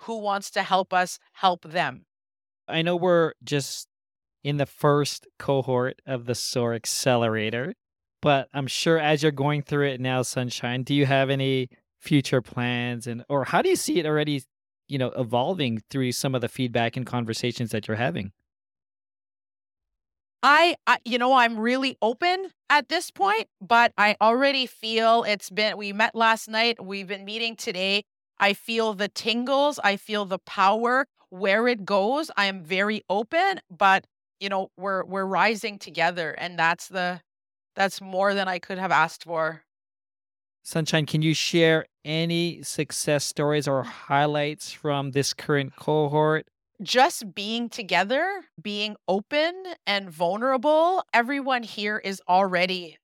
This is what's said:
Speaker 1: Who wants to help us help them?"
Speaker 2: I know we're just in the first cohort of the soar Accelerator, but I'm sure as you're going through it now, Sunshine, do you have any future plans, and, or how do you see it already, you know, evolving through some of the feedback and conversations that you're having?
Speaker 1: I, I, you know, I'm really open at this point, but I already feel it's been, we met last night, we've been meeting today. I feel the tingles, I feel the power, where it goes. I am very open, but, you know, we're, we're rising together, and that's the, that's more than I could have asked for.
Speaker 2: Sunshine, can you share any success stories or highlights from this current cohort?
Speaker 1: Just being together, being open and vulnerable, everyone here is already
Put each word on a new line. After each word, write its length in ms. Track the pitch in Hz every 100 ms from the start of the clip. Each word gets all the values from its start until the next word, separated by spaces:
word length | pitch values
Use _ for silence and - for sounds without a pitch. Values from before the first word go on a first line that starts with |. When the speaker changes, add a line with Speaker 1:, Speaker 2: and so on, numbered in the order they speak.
Speaker 1:
Who 140 | - 226
wants 320 | 208 196 -
to 100 | 208
help 320 | 185 190 185
us 240 | 180 180 - _
help 320 | - 196 175
them?" 420 | 165 170 151 113 _ _ _ _ _ _ -
Speaker 2:
I 140 | 156
know 140 | 165 175
we're 360 | 180 170 160 -
just 440 | 117 147 131 - - _ _ _ _ _
in 140 | 139 147
the 80 | 135
first 600 | - 147 147 139 - - -
cohort 640 | - 139 127 127 127 - -
of 200 | 131 120
the 80 |
soar 380 | 120 - 127 120
Accelerator, 1000 | 117 - - 139 120 117 110 107 117 147 - _ _ _ _
but 260 | 156 139 123
I'm 140 | 139 135
sure 300 | - 165 160
as 240 | 151 151
you're 100 | 156
going 300 | 139 139 147
through 260 | - 147 143
it 120 | 127
now, 220 | 127 127
Sunshine, 640 | 123 - 123 - 120 123
do 100 | 123
you 120 | 143 139
have 220 | 135 135
any 420 | 139 135 131 127 _ _ _
future 400 | - 147 - 131
plans, 680 | - - 123 120 120 120 120
and, 180 | 117 -
or 160 | 143
how 180 | 127 175
do 60 | 339
you 80 | 359
see 220 | - 302
it 80 | 156
already, 380 | 151 151 143 - _ _ _ -
you 100 | 139
know, 140 | 123 -
evolving 640 | 120 120 139 190 131 113 -
through 220 | 139 127
some 220 | 120 143 127
of 40 |
the 80 | 113
feedback 480 | - 127 120 117 131
and 80 |
conversations 680 | 120 123 113 110 123 - 113
that 180 | 110 -
you're 80 | 110
having? 340 | 131 175 98 - _ _ _ _ _ _ _ _ _ _ _ _ _ _ _ _ _ _ _ _
Speaker 1:
I, 360 | 254 294 349 302 -
I, 120 | 247
you 140 | 233 240
know, 140 | 247
I'm 260 | 262 233 220
really 380 | 226 254 262 -
open 500 | 214 240 349 370 381 - -
at 180 | 294 269
this 220 | 330 -
point, 380 | - 392 440 - _
but 320 | 180 233 240 -
I 180 | 208 208
already 460 | 214 240 277 277 254
feel 580 | - 220 226 226 233
it's 260 | 220 202 -
been, 260 | 185 214 185
we 160 | 202
met 220 | 202 226
last 320 | 226 226 220 -
night, 340 | 220 233 226
we've 260 | 185 196 185
been 160 | 196
meeting 320 | 196 220 226 226
today. 480 | - 180 190 202 - _ _ -
I 140 | 202
feel 420 | 202 - 226 220
the 140 | 196 202
tingles, 720 | - 220 226 254 277 294 285
I 140 | 202 196
feel 300 | - 208 196
the 120 | 185
power, 680 | - - 190 220 233 254 269 _ _
where 360 | 185 196 202 247
it 180 | 240
goes. 460 | 185 202 202 285 311 -
I 100 | 196
am 160 | 190
very 400 | 156 190 208 220 -
open, 500 | 196 233 330 381 359 -
but, 380 | 170 196 190 - _ _ _
you 100 | 196
know, 220 | 196 190 -
we're, 280 | 196 190
we're 220 | 180 196 190
rising 500 | 185 202 220 220 202
together, 540 | - 165 165 175 160 -
and 180 | 175 175
that's 300 | 165 170 -
the, 340 | 185 180 180 - _ _ _ _
that's 260 | - 190 -
more 320 | 190 185 196
than 140 | 202 185
I 140 | 180
could 180 | - 185
have 140 | 185
asked 320 | 151 165 -
for. 400 | 160 165 160 160 _ _ _ _ _ _ _ _ _ _
Speaker 2:
Sunshine, 440 | - 165 156 160 147
can 140 | 156
you 140 | 160
share 520 | 151 - 175 160 160 - _
any 580 | 143 160 170 170 170 151
success 600 | - - 147 - - 147
stories 420 | - - 147 151 143
or 160 | 135
highlights 880 | 120 - - 143 151 147 147 151 -
from 400 | - 151 143 139
this 240 | 135 135
current 400 | - - 143 135
cohort? 720 | - - 151 147 151 151 156 - _ _ -
Speaker 1:
Just 540 | 185 247 294 - 208
being 340 | 185 202 233 233
together, 760 | - 190 175 196 269 359 392 311 -
being 320 | 208 208 214 208 -
open 460 | 190 - 294 320 370 370 -
and 240 | - 202 190
vulnerable, 920 | 156 175 202 262 262 285 311 330 370 -
everyone 520 | 233 233 277 269 247
here 340 | 220 - 208 214
is 240 | 196 190 -
already 680 | 180 196 180 185 185 170 147